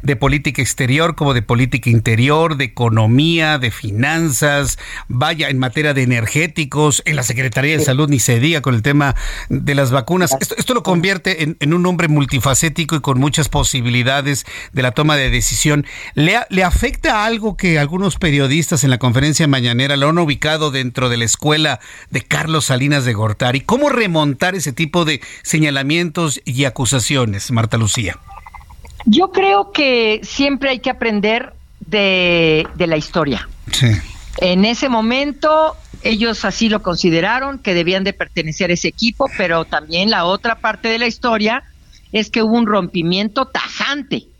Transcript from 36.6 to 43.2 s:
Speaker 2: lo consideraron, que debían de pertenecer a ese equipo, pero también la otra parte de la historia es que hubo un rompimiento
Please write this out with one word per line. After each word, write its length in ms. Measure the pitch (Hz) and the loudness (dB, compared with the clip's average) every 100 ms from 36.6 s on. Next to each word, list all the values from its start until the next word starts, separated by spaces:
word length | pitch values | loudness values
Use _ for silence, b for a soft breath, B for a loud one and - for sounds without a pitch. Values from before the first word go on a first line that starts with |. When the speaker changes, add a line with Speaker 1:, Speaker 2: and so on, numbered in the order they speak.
| 226 | 0
Speaker 2:
lo 140 | 208 | 0
consideraron, 760 | 190 165 180 165 185 247 269 269 | -2 0 2 2 0 -2 -4 -6
que 160 | 220 | -2
debían 300 | 175 170 185 | 0 0 0
de 80 | 190 | -2
pertenecer 580 | 190 175 - 160 156 180 | -4 -6 -6 -6 -4 -2
a 40 | |
ese 140 | 175 175 | 0 -2
equipo, 380 | - 226 220 269 - | -2 -4 -2 -4 -2
pero 280 | 185 165 | 0 0
también 440 | 160 156 151 165 202 | -2 -6 -4 -2 0
la 160 | 208 | 0
otra 360 | 175 196 240 226 | 0 -2 -2 -2
parte 280 | 226 214 233 | -4 -4 -4
de 100 | 226 | -2
la 80 | 240 | -2
historia 580 | 226 247 220 214 247 - - b b b | -2 -2 0 0 -2 -8 -20 b b b
es 180 | 208 214 | -6 -4
que 120 | 240 | -2
hubo 140 | 220 233 | 2 2
un 100 | 220 | 2
rompimiento 800 | 208 180 185 165 180 | 0 0 -2 -2 -2